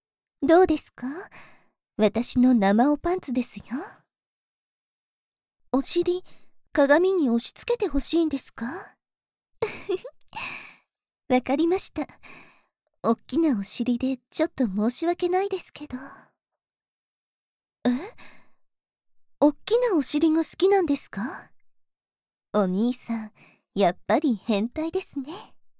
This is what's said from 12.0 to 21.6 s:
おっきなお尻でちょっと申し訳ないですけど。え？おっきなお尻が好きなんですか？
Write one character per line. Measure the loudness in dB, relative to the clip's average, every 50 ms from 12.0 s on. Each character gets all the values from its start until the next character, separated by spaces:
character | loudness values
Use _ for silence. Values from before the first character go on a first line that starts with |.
| -8 -8 -12 -18 -20 -20 -20 -20 -20 -20 _ _ _ _ _ _ _ _ _ _ -2
お | 0
っ | 0 0 _
き | -4 -2 0
な | 2 2 2 0
お | -2
尻 | -4 -4 -4 -2 -2 -2 0
で | -2 -4 -4 -6 _ _
ち | -4 -2 -2
ょ | -2
っ |
と | 0 -2 -2 -2
申 | 0 0 0 0
し | 0 0 -2 -2
訳 | 0 0 0 0
な | 0 0 0
い | -2
で | -4 -6
す | -8 -10
け | -12 -14 -14 -12
ど。 | -12 -12 -12 -14 -18 -20 -20 _ _ _ _ _ _ _ _ _ _ _ _ _ _ _ _ _ _ _ _ _ _ _ _ _ _ _ _ _ _ _ -2
え？ | -2 -2 -2 -4 -10 -14 -16 -20 -20 -20 -20 -20 -20 -20 _ _ _ _ _ _ _ _ _ _ _ _ -20 -20 _ _ _
お | 2 2
っ | 2 0 -2
き | 0 0 2
な | 2 2 2
お | 2
尻 | 0 0 0 2 2 4
が | 4 2 0
好 | -2 0 0
き | 2 4
な | 4 4
ん | 4
で | 2 0
す | -2 -4 -6
か？ | -8 -8 -8 -8 -10 -12 -16 -20 -20 -20